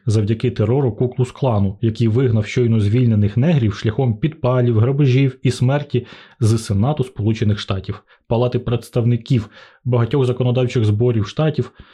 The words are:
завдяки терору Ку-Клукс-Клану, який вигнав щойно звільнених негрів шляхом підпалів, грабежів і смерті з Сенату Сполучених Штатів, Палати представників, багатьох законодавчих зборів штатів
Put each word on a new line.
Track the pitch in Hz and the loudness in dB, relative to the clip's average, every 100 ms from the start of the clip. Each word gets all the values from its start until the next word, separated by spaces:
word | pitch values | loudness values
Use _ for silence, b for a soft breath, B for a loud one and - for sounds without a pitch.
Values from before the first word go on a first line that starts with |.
| - | -2
завдяки | 110 104 113 92 | 0 0 0 -2
терору | 90 104 131 131 | 0 0 2 0
Ку-Клукс-Клану, | 104 127 - 123 - 135 104 98 101 | 0 -2 -2 -4 -2 0 0 0 0
який | 113 110 113 | -4 0 0
вигнав | 113 135 110 104 | 2 2 0 0
щойно | 131 120 113 | 0 2 2
звільнених | 101 120 120 107 101 120 | 2 2 2 2 2 2
негрів | 151 151 110 | 2 2 0
шляхом | - 110 104 127 107 | -2 -4 -2 -2 -2
підпалів, | 156 - 127 127 120 110 | -4 -2 -2 2 2 2
грабежів | 120 139 139 127 135 - | 2 2 2 2 0 0
і | 131 | -4
смерті | - 123 143 143 120 B B B B | 0 0 0 -2 -4 B B B B
з | 107 110 | 0 0
Сенату | - 98 123 - | -2 0 0 0
Сполучених | 127 - 107 110 107 101 | -4 -2 -2 0 -2 -2
Штатів, | - 95 - - b b _ | -4 -8 -6 -12 b b _
Палати | 113 123 127 | -2 0 -2
представників, | 113 117 - 123 117 120 - 127 - B B B | -2 -6 -4 -2 0 0 0 -2 -2 B B B
багатьох | 127 123 117 147 | -2 0 0 0
законодавчих | 127 123 123 123 123 127 | 0 0 0 0 0 0
зборів | 107 104 123 113 101 | 0 2 2 0 -4
штатів | - 156 147 113 B B | -2 -2 -2 -6 B B